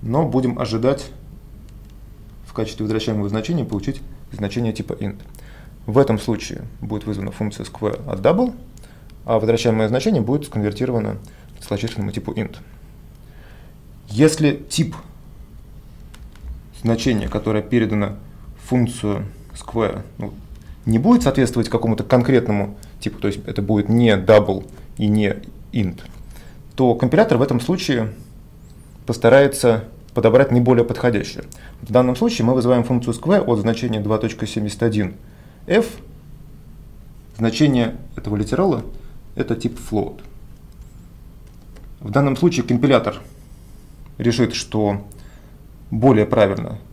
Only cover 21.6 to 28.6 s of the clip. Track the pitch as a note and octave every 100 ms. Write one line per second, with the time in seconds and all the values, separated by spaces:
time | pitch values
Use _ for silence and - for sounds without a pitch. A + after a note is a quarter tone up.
21.6 | A2+ A2+ A2+ G#2+ G#2+ B2+ A#2+ C3 A2+ G#2
22.6 | G2+ G2+ - - - - G#2 G2 - -
23.6 | G2+ G#2+ G2+ A#2 A#2+ G2+ F#2 G#2+ - F#2+
24.6 | - - - - G#2+ G#2+ G#2 - - -
25.6 | - - G2 E2+ - - - - - -
26.6 | - - B2+ A#2 B2+ D#3 A3 A#2+ C#3 B2
27.6 | - F3+ - B2+ A2 G#2 - - - -